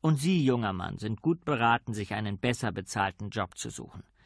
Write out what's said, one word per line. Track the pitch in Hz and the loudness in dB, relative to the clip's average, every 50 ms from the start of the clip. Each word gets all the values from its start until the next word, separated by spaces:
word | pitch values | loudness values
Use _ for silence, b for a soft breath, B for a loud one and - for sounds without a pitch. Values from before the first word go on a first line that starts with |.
Und | - 156 156 | 4 4 2
Sie, | 139 139 175 190 175 143 | 4 4 4 4 6 6
junger | 131 127 120 113 101 | 4 4 4 2 0
Mann, | 95 92 90 - 95 92 | -2 -2 -4 -6 -6 -6
sind | - 107 110 - | -4 -4 -6 -2
gut | - 156 170 170 _ | 0 0 0 0 _
beraten, | - 147 117 117 117 117 117 _ - 110 | -2 0 4 4 4 4 4 _ -4 -6
sich | 104 101 - 107 | -6 -4 -4 -4
einen | 104 107 104 101 98 | -4 -2 -4 -4 -2
besser | - 123 120 - - 113 | 0 -2 0 0 -2 -4
bezahlten | 85 98 92 - - 110 98 98 - _ 104 101 | -4 -4 -8 -6 -2 -2 -2 -2 -2 _ -10 -8
Job | - 110 98 92 - | -4 -4 -4 -4 -6
zu | - - 113 | -12 -12 -10
suchen. | - - - - - - - _ b b b | -10 -12 -14 -14 -14 -18 -20 _ b b b